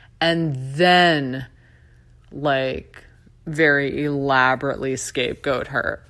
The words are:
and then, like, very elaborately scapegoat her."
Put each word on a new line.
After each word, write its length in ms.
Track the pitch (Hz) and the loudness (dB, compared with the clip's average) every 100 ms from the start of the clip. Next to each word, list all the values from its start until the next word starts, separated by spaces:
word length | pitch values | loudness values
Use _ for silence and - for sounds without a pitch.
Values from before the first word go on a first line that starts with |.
| - _ | -20 _
and 340 | 165 170 160 131 135 139 | -2 0 -2 -4 -6 2
then, 720 | 180 180 175 151 135 131 131 - _ _ _ - _ _ _ | 4 6 6 4 -2 -6 -10 -18 _ _ _ -20 _ _ _
like, 720 | 139 147 135 131 135 - - - _ _ _ - | -6 -2 0 -2 -6 -12 -20 -20 _ _ _ -8
very 600 | 151 156 143 139 135 147 | 2 4 4 0 -2 -2
elaborately 920 | 143 139 131 127 131 139 - 135 127 | -2 2 2 4 2 -2 -4 -4 -6
scapegoat 720 | - - 123 - 143 127 - | -6 -4 -4 -4 -4 -4 -4
her." 340 | 135 - - | -4 -4 -8